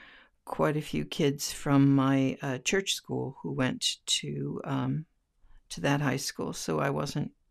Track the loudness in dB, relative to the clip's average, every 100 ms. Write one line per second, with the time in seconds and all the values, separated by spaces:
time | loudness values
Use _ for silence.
0 | -20 -20 -20 _ -10 0 2 2 -2 -4
1 | -4 2 2 2 -4 -6 2 6 8 6
2 | 4 4 2 -2 -6 -4 0 0 0 -4
3 | -4 -4 -4 -6 -6 -2 0 0 -4 -4
4 | -2 -2 -2 -4 -4 -6 -4 -2 0 -2
5 | -4 _ _ _ -20 -20 _ -4 0 2
6 | 0 0 -4 -6 -6 -6 -2 0 0 0
7 | -2 -2 -4 -8 _